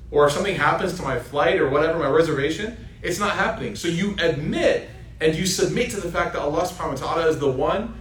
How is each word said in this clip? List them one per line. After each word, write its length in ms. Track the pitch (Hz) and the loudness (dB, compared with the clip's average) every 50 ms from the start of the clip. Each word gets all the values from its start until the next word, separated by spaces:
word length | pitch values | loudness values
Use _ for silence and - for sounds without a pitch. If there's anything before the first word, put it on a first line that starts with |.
| - - | -8 0
or 160 | - 147 147 | 4 6 6
if 60 | 143 143 | 6 4
something 220 | 185 196 196 156 | 2 -2 -2 0
happens 400 | 139 143 156 170 190 185 180 165 | 2 2 2 2 2 0 -2 -4
to 40 | - | -4
my 180 | 147 135 131 120 | -4 -4 -4 -4
flight 400 | - - 143 147 160 175 190 170 | -4 -4 0 2 2 4 4 4
or 100 | 156 135 | 2 2
whatever, 280 | 139 151 156 160 165 | 2 2 2 2 0
my 100 | 165 143 | 0 0
reservation, 720 | 135 147 160 165 156 139 135 135 156 160 - 208 240 - - - - - - | 2 4 4 4 4 2 0 0 -2 -2 -4 -6 -8 -8 -10 -14 -16 -14 -8
it's 180 | - 180 175 202 | -6 -4 -2 -2
not 120 | 208 185 151 | -2 0 0
happening. 400 | 185 202 220 - - 165 110 101 | 0 0 -2 -2 -4 -6 -8 -6
So 120 | - - | -4 -4
you 280 | 170 170 170 202 208 202 165 | -2 -2 0 -2 -2 -2 0
admit 680 | 170 165 151 139 151 - 320 330 - - - - - - - - - - - - | 0 0 0 0 -2 -2 0 2 4 4 2 2 -2 -8 -14 -16 -16 -14 -4 0
and 160 | 156 160 160 | 2 2 2
you 100 | - 185 | 2 0
submit 460 | 185 - 196 185 151 - 233 247 233 | 0 0 0 0 2 2 0 -2 -2
to 100 | 208 196 | -4 -6
the 100 | 175 170 | -6 -4
fact 220 | 165 175 170 170 - | -2 -2 -2 -2 -2
that 80 | 165 | -2
Allah 220 | 139 147 151 170 180 | -2 0 0 0 0
subhanahu 380 | 175 - - 160 151 139 127 | -2 -2 -4 -6 -4 -4 -4
wa 60 | - | -4
ta'ala 200 | 143 151 165 165 | -2 0 2 2
is 120 | 160 147 131 | 2 2 2
the 100 | 143 135 | 2 0
one 420 | 127 127 143 165 185 196 226 - - - | 0 2 0 0 0 0 -2 -6 -8 -12